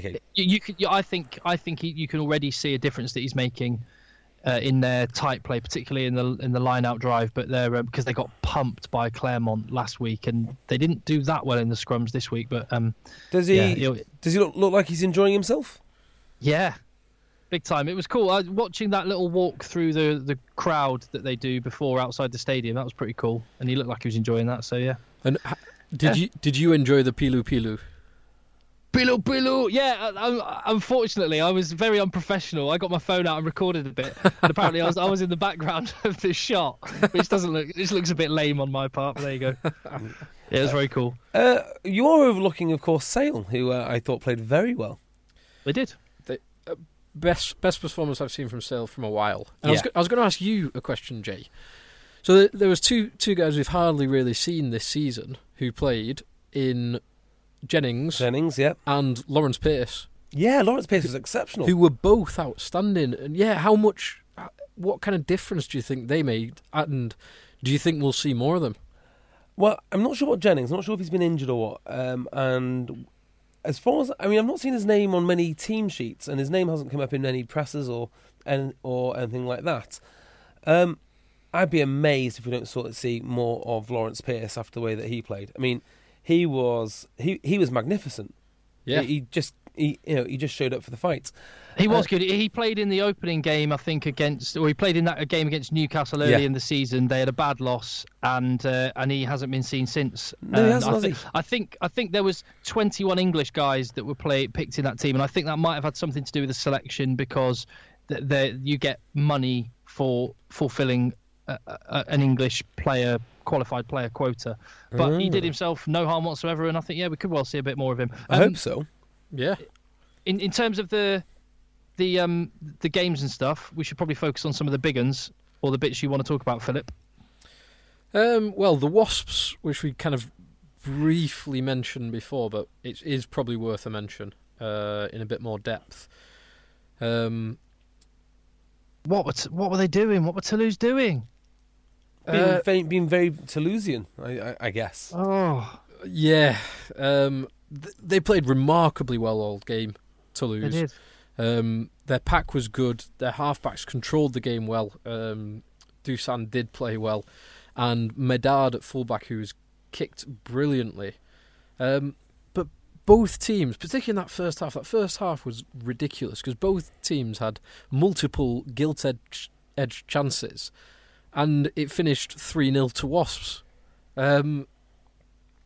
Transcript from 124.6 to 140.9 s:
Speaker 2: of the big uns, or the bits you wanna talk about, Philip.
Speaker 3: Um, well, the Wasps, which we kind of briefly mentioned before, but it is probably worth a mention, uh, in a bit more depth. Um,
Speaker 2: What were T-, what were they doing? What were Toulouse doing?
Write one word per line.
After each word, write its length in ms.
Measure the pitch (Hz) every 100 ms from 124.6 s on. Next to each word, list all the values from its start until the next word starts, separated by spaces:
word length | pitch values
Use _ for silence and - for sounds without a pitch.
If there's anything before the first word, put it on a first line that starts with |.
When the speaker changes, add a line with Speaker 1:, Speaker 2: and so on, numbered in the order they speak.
| 147
Speaker 2:
of 40 |
the 60 | 139
big 200 | 156 131
uns, 340 | 127 131 - - _ _
or 100 | 139
the 60 | 131
bits 240 | 143 127
you 60 | 143
wanna 140 | 139
talk 180 | 135 143
about, 200 | - 120
Philip. 280 | - 135 - - _ _ - _ - - _ _ _ _ _
Speaker 3:
Um, 400 | 208 233 226 214 190
well, 200 | 196 143
the 100 | 147
Wasps, 680 | 208 220 - - - - -
which 220 | 151 139
we 100 | 147
kind 220 | 123 160 131
of 160 | 113 - - _ - _
briefly 800 | 139 139 156 170 151 - 147 131
mentioned 500 | 131 131 120 135 117
before, 360 | 113 - 139 110
but 180 | 107 - _
it 180 | 123 -
is 220 | 156 135 -
probably 300 | 151 120 117
worth 280 | 113 107 113
a 40 |
mention, 440 | 107 104 - 101 - _ _
uh, 460 | 110 104 104 104 101
in 100 | 113
a 40 | 110
bit 160 | 117
more 180 | 117 104
depth. 480 | 117 110 - - - _ - - - _ _ _ _ _
Um, 560 | 117 117 113 113 110 - _ _ _ _ _ _ _ _ _ _ _ _ _ _ 151
Speaker 2:
What 200 | 202 165
were 80 |
T-, 160 | - -
what 220 | 170 196
were 60 | 190
they 100 | 185
doing? 360 | 190 220 190
What 120 | 165 185
were 60 |
Toulouse 360 | - 220 226 190
doing? 500 | 233